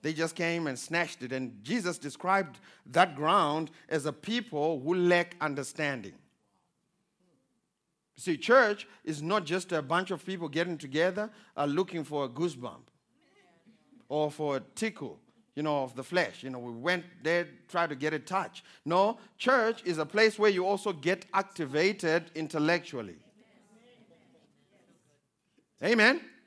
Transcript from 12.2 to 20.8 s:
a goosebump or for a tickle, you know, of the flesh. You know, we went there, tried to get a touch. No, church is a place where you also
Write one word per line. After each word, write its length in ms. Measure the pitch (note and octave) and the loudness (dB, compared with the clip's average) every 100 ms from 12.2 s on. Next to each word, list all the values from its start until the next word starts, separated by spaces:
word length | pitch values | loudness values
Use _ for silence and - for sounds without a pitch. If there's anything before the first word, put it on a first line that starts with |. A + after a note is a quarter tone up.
| C3+ | -4
a 20 | |
goosebump 600 | B2 F3 C3 B2 - - _ _ _ _ _ _ _ _ _ _ - _ | -4 -6 -4 -12 -14 -20 _ _ _ _ _ _ _ _ _ _ -20 _
or 200 | D3 D3+ | -2 -2
for 260 | C#3+ D3+ C3+ | -2 -2 -4
a 40 | |
tickle, 580 | - - A3 G#3+ C3 D2+ _ _ _ | -6 -4 -4 -4 -12 -14 _ _ _
you 80 | - | -4
know, 200 | D3+ C#3+ | -2 0
of 140 | C3 A#2+ | -2 -8
the 80 | |
flesh. 380 | C3 F3 C3+ - | -2 0 0 -4
You 80 | C3+ | -10
know, 80 | B2+ | -10
we 140 | A#2+ | -10
went 340 | A#2 D3 F3+ E3+ - | -6 -2 -2 -4 -6
there, 260 | D3+ E3+ E3+ - _ | 0 0 0 -10 _
tried 200 | F3 E3+ | -2 -2
to 80 | C#3 | -2
get 160 | D3+ | -2
a 60 | D#3 | -2
touch. 440 | - F#3 E3+ - - - | -2 -4 -4 -10 -20 -12
No, 340 | D3 F3 G3+ A3+ - _ | 0 2 2 0 -12 _
church 440 | A#3+ C4 A3+ A3+ F3+ | 2 4 4 0 -4
is 100 | D#3+ | -2
a 80 | |
place 340 | D3+ G#3 A3 G#3 | -2 4 4 6
where 120 | G#3+ | 4
you 160 | F#3+ F#3 | 4 0
also 260 | G3+ | 0